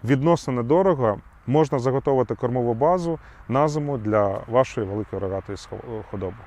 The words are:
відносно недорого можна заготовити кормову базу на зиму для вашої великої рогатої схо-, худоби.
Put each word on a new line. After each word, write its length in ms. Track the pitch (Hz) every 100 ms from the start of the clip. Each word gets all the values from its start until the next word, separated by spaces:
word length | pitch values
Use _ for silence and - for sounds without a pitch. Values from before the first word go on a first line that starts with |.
відносно 500 | 110 135 147 165 -
недорого 640 | 123 117 160 190 156 120 98 - - -
можна 320 | 139 156 143
заготовити 560 | 120 135 139 135 120 113
кормову 380 | 123 123 120
базу 460 | 117 147 180 170 160 - - -
на 200 | 123 151
зиму 300 | 147 147 139
для 420 | 104 107 101 98 -
вашої 400 | 117 131 - 101
великої 340 | 101 104 98
рогатої 360 | 95 95 - 98
схо-, 460 | - 104 123 110 104
худоби. 260 | 101 95 101